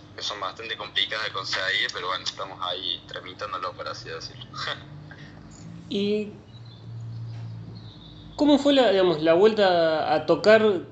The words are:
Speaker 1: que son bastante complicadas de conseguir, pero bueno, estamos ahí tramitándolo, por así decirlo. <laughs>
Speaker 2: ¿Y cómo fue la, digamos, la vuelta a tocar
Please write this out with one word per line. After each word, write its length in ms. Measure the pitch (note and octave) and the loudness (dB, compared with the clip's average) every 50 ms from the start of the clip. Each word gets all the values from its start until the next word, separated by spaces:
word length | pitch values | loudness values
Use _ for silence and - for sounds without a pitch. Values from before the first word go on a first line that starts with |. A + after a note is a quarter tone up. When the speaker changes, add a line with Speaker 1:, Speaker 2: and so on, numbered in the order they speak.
| - - - | -18 -20 -16
Speaker 1:
que 80 | - - | -10 -10
son 160 | - G#2+ G2+ | -8 -8 -6
bastante 380 | G2 F#2 F2+ - A2+ A2+ A2 | -8 -8 -10 -10 -10 -10 -10
complicadas 480 | G#2 G#2 F#2+ - - - - A2 A2 G#2+ | -10 -10 -6 -4 -4 -4 -2 -4 -6 -6
de 80 | G2+ F#2+ | -6 -8
conseguir, 560 | F#2+ F#2+ - - G2+ F#2+ F#2+ G2 G#2 A#2+ B2 - | -8 -8 -6 -6 -4 -4 -2 -2 -2 -2 -4 -6
pero 160 | G2 F2+ F#2 | -6 -6 -6
bueno, 140 | F#2 F2+ F2 | -6 -6 -6
estamos 360 | - - - G2 F#2+ F#2 F#2 F#2 | -8 -10 -10 -10 -12 -10 -8 -8
ahí 400 | F2+ F2+ F#2+ F#2+ F2+ E2+ - - - | -6 -6 -6 -6 -8 -8 -10 -10 -14
tramitándolo, 640 | - F#2 F2+ F2+ F#2 F#2 G#2 G2+ F#2+ F2+ F2+ F2+ F2 | -14 -14 -14 -14 -12 -12 -10 -8 -8 -8 -8 -8 -8
por 160 | - - D#2 | -8 -10 -10
así 200 | D#2+ - - F2 | -10 -12 -12 -12
decirlo. 340 | D#2+ D#2+ - - - - - | -12 -12 -12 -14 -16 -16 -18
<laughs> 1400 | - - - - - C3+ - - - - - - - - - - - - - - - - - - - - - - - | -16 -12 -10 -8 -8 -8 -10 -12 -18 -18 -18 -18 -18 -18 -18 -20 -20 -20 -20 -20 -20 -20 -18 -18 -18 -18 -16 -12 -6
Speaker 2:
¿Y 440 | - G3+ G3+ G#3 G#3 G#3+ G#3 G#3 - - - - - - - - - - - - - - - - - - - - - - - - - - - - - - - - - - - - - - - - - | -4 -2 0 0 -2 -2 -4 -6 -12 -16 -20 -20 -20 -20 -20 -20 -20 -20 -18 -16 -14 -12 -12 -12 -12 -12 -12 -12 -12 -12 -12 -12 -12 -14 -14 -14 -16 -16 -18 -18 -18 -20 -20 -20 -20 -20 -20 -10 -2
cómo 220 | - D4+ D4 D4 C4+ | 0 4 6 6 6
fue 160 | C#4 C#4+ C#4 | 6 4 4
la, 160 | C4+ B3 G#3 | 6 6 6
digamos, 320 | F#3+ F#3+ F#3 F3+ D#3+ D3+ D#3 | 6 4 4 4 2 4 4
la 120 | E3 E3 | 4 6
vuelta 800 | F3 G#3 A3 G#3 G#3 G3+ F#3 F3 E3+ E3 D#3+ D#3 D#3 - - D3+ | 8 8 6 6 6 4 4 6 4 4 2 2 0 0 0 0
a 120 | D#3 D3+ | 0 2
tocar 560 | - E3+ D3 - G#3 A3 A3 A3 G#3+ F#3+ E3 - - | 2 2 4 6 8 8 8 8 4 2 0 -4 -8